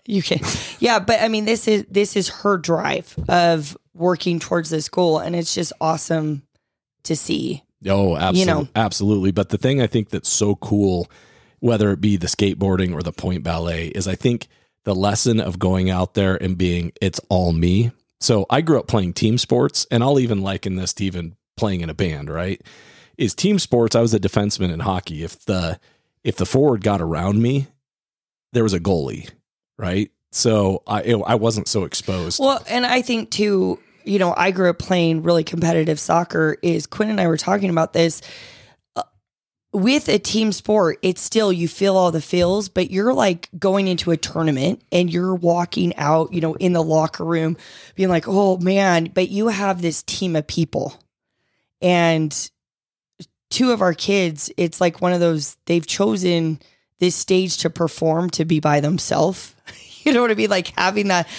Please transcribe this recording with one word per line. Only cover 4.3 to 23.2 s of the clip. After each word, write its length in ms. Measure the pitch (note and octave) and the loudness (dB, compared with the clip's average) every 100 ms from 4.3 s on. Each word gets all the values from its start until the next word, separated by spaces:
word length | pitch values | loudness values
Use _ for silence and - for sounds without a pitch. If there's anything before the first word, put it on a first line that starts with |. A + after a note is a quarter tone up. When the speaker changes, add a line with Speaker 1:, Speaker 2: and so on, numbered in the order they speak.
| E3+ | -4
Speaker 1:
towards 320 | - F3 D#3 | -2 -4 -2
this 180 | D#3 D3+ | -4 -4
goal. 300 | - F3 D#3 | 0 2 2
And 180 | - F3 | 0 -4
it's 180 | E3 | -4
just 200 | - E3 - | -4 -6 -4
awesome 640 | D#3 D#3+ - E3 D3+ D3 - _ _ _ _ _ | -2 -2 -2 -2 -2 -4 -10 _ _ _ _ _
to 120 | - | -6
see. 480 | D#3 - D#3+ C3 - _ _ F#2+ | -4 -2 -4 -4 -8 _ _ -2
Speaker 2:
Oh, 300 | G2 G2 D#2+ | 2 2 2
absolutely. 220 | F#2 F2+ | 0 2
Speaker 1:
You 60 | F3+ | 2
know? 220 | D#3 C#3+ | 0 -2
Speaker 2:
Absolutely. 560 | - A2 - G2+ G#2 F#2+ | -2 -2 0 0 2 2
But 200 | F#2+ F#2+ | 0 -2
the 80 | A2 | 0
thing 240 | B2+ C#3 | 0 2
I 40 | A#2 | 0
think 200 | A#2 G#2 | 0 -2
that's 220 | F#2 - | -6 -4
so 240 | - G#2 | 0 0
cool, 560 | G2+ - G#2 G2 F2+ F2 - _ _ _ _ | -2 0 2 2 0 -4 -12 _ _ _ _
whether 300 | A#2 A2+ G#2 | 0 2 2
it 80 | F#2+ | 2
be 160 | G#2 G2+ | 0 0
the 120 | F2 | -2
skateboarding 640 | - G2+ F2+ G2 F#2 F2+ | 0 0 2 0 0 0
or 80 | D#2+ | -2
the 100 | D#2+ | -6
point 300 | - F2+ F2+ | -6 -4 -4
ballet, 460 | D#2+ E2 E2+ E2 E2 | -4 -4 -4 -4 -6
is 200 | - F#2 | -6 -6
I 60 | |
think 340 | F2+ B2+ A#2+ - _ _ _ | -2 -2 -2 -6 _ _ _
the 100 | - | -4
lesson 440 | F#2 G2+ G#2+ B2+ A2 | 0 0 2 2 0
of 200 | - F2+ | 0 -2
going 320 | F#2 F#2 F#2 | 0 2 2
out 240 | F#2 F#2 | 0 0
there 280 | - F#2+ F#2 | 2 2 0
and 140 | F#2 F2+ | -2 0
being, 360 | F2+ F2 E2+ - | 0 0 -4 -2
"It's 180 | F#2+ - - | -4 -4 0
all 240 | F#2 F2 | 2 2
me." 380 | E2 F2 F#2+ A#2 - _ _ | 2 2 2 0 -4 _ _
So 260 | - A2+ F#2+ | 2 2 2
I 140 | C3 | 0
grew 160 | E3 D3 | 2 0
up 80 | - | 2
playing 260 | A2 F#2 | 0 0
team 240 | F2 A2 A#2 | 0 0 0
sports, 500 | - B2 C#3 - - | 0 0 0 -2 -2
and 120 | A#2 | 0
I'll 160 | B2+ C#3+ | 2 2
even 220 | B2 G2+ | 2 -2
liken 360 | F#2+ F#2+ G2 F#2 | -2 -4 -4 -4
this 180 | F#2 | -6
to 100 | - | -4
even 320 | G2 F2+ E2 - _ - | -4 -4 -10 -14 _ -4
playing 240 | G#2+ F#2 | -2 -2
in 80 | E2 | -6
a 40 | |
band, 360 | D2+ F#2 D2+ D2 | -4 -4 -4 -8
right? 320 | D#2+ F2+ G2+ - - - - _ | -6 -6 -8 -12 -20 -20 -20 _
Is 160 | - | -4